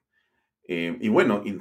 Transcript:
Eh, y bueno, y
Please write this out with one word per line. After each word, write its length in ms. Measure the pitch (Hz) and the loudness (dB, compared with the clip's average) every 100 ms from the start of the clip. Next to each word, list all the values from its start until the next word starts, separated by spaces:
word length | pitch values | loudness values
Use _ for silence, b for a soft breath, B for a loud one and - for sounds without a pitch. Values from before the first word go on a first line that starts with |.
| _ _ _ _ _ _ - | _ _ _ _ _ _ -8
Eh, 300 | 85 85 - | -6 -4 -2
y 80 | 110 | 2
bueno, 320 | 143 143 104 | 4 4 0
y 100 | 107 92 | -4 -8